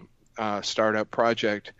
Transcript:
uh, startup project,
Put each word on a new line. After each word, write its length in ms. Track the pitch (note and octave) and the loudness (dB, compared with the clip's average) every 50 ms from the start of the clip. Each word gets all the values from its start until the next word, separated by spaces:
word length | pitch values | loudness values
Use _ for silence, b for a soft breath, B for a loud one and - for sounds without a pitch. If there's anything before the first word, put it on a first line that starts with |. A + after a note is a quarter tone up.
| - - _ _ _ _ _ | -10 -18 _ _ _ _ _
uh, 240 | - A2 G#2+ G#2 G2 | -6 -4 -4 -4 -4
startup 500 | F#2 - - A2+ A2 A2 G#2+ G#2+ G#2 - | -4 -2 0 2 2 2 2 0 -2 -2
project, 640 | - - A#2 A#2 A#2 - A#2 G#2+ G#2 G2+ - - B | 0 2 2 2 2 2 0 0 -2 -2 -6 -10 B